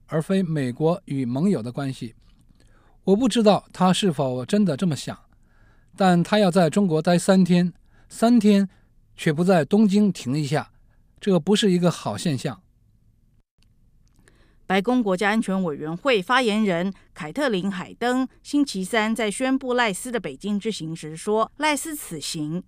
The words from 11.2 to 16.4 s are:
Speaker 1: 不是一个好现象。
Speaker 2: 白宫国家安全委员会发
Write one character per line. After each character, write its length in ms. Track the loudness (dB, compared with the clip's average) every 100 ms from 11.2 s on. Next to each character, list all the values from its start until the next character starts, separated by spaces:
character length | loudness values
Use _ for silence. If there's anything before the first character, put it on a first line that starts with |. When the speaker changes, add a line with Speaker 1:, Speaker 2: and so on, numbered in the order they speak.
| 0 0
Speaker 1:
不 160 | 2 2
是 160 | 2
一 80 | 2
个 100 | 2
好 260 | -2 -6 -4
现 220 | -4 -4
象。 240 | -6 -10 _ _ _ _ _ _ _ _ _ _ _ _ _ _ _ _ _ _ _ _ -2
Speaker 2:
白 160 | -2
宫 200 | 0 0
国 140 | 0 0
家 140 | 0
安 120 | 0
全 220 | -2 -2
委 140 | -4 -6
员 180 | -8 -6
会 260 | 0 0
发 200 | 2 0